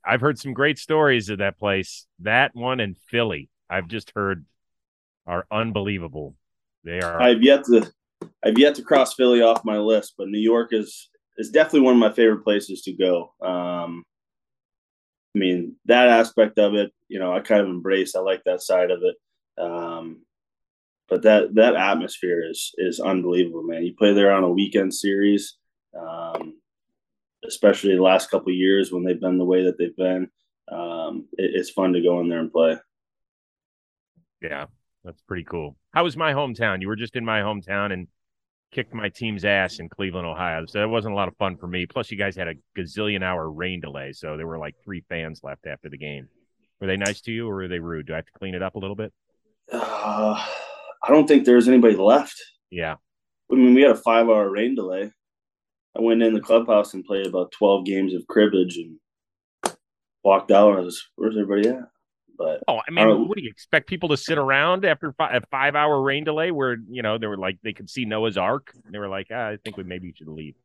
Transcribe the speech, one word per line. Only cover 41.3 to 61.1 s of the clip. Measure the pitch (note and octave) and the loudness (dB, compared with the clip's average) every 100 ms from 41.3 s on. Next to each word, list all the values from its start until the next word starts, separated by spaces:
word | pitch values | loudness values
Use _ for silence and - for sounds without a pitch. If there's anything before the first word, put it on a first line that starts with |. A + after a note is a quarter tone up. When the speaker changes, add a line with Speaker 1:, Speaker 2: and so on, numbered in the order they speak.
| _ | _
Speaker 1:
fun | G2 F2 | -6 -6
for | F2+ | -8
me. | F2+ F2 | -8 -6
Plus, | C3 A2+ | -8 -8
you | G2+ | -6
guys | G2+ F#2 | -6 -4
had | E2+ | -10
a | D#2 _ - | -10 _ -12
gazillion | E2+ G2+ G#2 G2+ | -10 -6 -4 -2
hour | F#2 F2 D#2+ | -4 -4 -6
rain | D2+ F2+ F2+ | -8 -8 -8
delay, | D#2+ C#2 C#2 | -10 -12 -14
so | C#2+ D#2+ D#2 | -14 -12 -10
there | E2 | -10
were, | E2 | -10
like, | D2+ _ | -12 _
three | - F2+ _ | -14 -14 _
fans | E2+ D#2+ D#2 | -10 -10 -12
left | C#2+ C#2 D#2+ | -16 -16 -14
after | C#2+ D2+ | -16 -16
the | C#2 | -16
game. | D2 C#2+ C2 _ _ _ _ _ | -14 -14 -18 _ _ _ _ _
Were | G2 | -6
they | F#2+ | -2
nice | G2+ G2+ | -2 -4
to | - | -10
you, | A2+ A#2 | -8 -8
or | G2 | -8
were | F#2 | -8
they | F2 | -8
rude? | E2+ E2 D2 | -8 -10 -8
Do | |
I | D#2+ | -10
have | - | -12
to | _ | _
clean | G2 F2+ | -12 -8
it | |
up | F#2+ G#2+ | -8 -8
a | |
little | F#2+ G2+ | -10 -10
bit? | G#2+ _ _ _ _ _ _ | -12 _ _ _ _ _ _
Speaker 2:
Uh, | A#2 - - G#2+ G#2+ G#2+ G#2+ - - - - - - | -10 -8 -8 -6 -2 -2 -2 -8 -12 -14 -18 -20 -10
I | - | 4
don't | D3+ D3+ | 6 8
think | C#3+ B2 | 6 8
there | B2 | 6
was | A#2 | 8
anybody | B2+ A#2 F#2+ | 8 8 6
left. | G2 C#3 - - - _ _ | 6 4 2 -14 -20 _ _
Speaker 1:
Yeah. | F2 D#2+ D#2 _ _ _ _ _ | -8 -8 -8 _ _ _ _ _
Speaker 2:
I | B2+ | 4
mean, | B2+ B2+ | 8 8
we | |
had | C#3 | 8
a | A2 | 6
five-hour | A#2+ A#2 A#2 G#2+ G2 | 4 4 4 4 2
rain | G2+ A#2 B2+ | 0 -2 -4
delay. | F#2 F#2 G#2+ _ _ _ _ _ _ _ _ - | -6 -6 -8 _ _ _ _ _ _ _ _ -2
I | |
went | A2+ A#2 | 2 4
in | A2+ | 2
the | A2 | 0
clubhouse | - A#2 A#2 G#2+ G#2 F#2+ | 2 2 4 2 2 -8
and | - | -6
played | G2 F#2+ | -4 -4
about | F#2 F2+ | -4 -6
twelve | - G#2 G2 F#2 | 0 2 2 0
games | F#2+ G2 F2+ | -2 -2 -4
of | - | 0
cribbage | A2 G#2+ G2 F2+ F2 | 4 4 2 0 -4
and | E2 - _ _ _ _ _ _ - - _ _ _ _ | -12 -18 _ _ _ _ _ _ -10 -10 _ _ _ _
walked | G2 F#2+ - | 2 2 4
out. | G2+ G#2 F#2+ | 6 6 4
I | |
was, | F2+ F2 - | -4 -10 -16